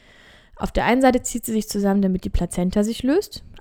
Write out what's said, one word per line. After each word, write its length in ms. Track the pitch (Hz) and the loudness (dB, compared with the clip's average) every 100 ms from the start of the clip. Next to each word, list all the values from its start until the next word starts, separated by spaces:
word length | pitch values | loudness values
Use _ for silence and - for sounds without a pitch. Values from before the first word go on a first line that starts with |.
| _ - - - _ - | _ -20 -20 -20 _ -8
Auf 140 | 185 | -4
der 140 | - 185 | 0 2
einen 160 | 254 | 4
Seite 200 | 262 247 | 4 4
zieht 240 | - 240 - | 0 -8 -4
sie 60 | |
sich 160 | 220 - | -4 -2
zusammen, 340 | 208 202 202 | -2 0 2
damit 220 | 190 185 | 2 0
die 60 | 196 | -2
Plazenta 540 | - 175 - 180 208 | -2 -2 -2 0 2
sich 200 | 208 233 | 0 0
löst, 400 | 254 330 - - - - | 0 0 -2 -8 -20 -6